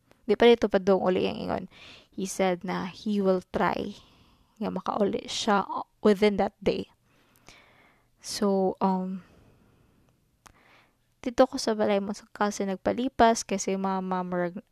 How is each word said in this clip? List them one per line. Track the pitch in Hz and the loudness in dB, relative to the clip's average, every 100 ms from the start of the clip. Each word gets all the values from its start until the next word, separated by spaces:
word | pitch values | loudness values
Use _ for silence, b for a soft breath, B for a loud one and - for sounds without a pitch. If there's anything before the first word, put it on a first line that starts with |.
| _ _ | _ _
di | - | -2
pa | 202 233 | 6 6
dito | 233 208 | 6 4
padung | 196 185 185 | 2 4 2
uli | 185 185 190 | 2 0 -2
ang | - | -4
ingon. | 180 - 185 B B B B | -6 -6 -6 B B B B
He | - | -10
said | 190 - 190 180 | -8 0 0 0
na | 185 175 180 | -4 -6 -8
he | - 214 208 | -8 -2 0
will | 190 185 - | 2 2 -2
try | - 175 - 208 - b b b b b _ | -2 -2 -2 -6 -10 b b b b b _
nga | 196 | -8
makauli | 185 - 214 196 214 - | -6 -6 -2 -2 -2 -6
siya | - 233 202 - 508 - _ | -4 0 0 0 -8 -10 _
within | 214 190 214 202 | 2 4 2 2
that | 202 - | -2 -2
day. | 180 - 196 _ b b b b b b b b b b b _ | -2 -2 -6 _ b b b b b b b b b b b _
So, | - - 202 190 190 - | -12 -2 0 2 0 0
um, | 190 185 185 190 b b b b b b b b b _ _ _ - b b b b b b _ 254 | 0 0 -4 -8 b b b b b b b b b _ _ _ -20 b b b b b b _ -4
dito | 240 262 | 2 2
ko | 269 | 2
sa | - | -4
balay | 214 208 202 | 0 2 0
mo | 202 | -2
sa | 208 - | -8 -14
kasi | - 208 - | -2 -2 -2
nagpalipas | 196 185 208 202 262 - 226 233 | -4 -2 -4 -2 -4 4 4 4
kasi | - 190 - | -2 -6 -4
mama | 190 196 190 185 185 | -4 -2 -4 -4 -4
murag | 180 180 175 180 - | -4 -4 -4 -6 -18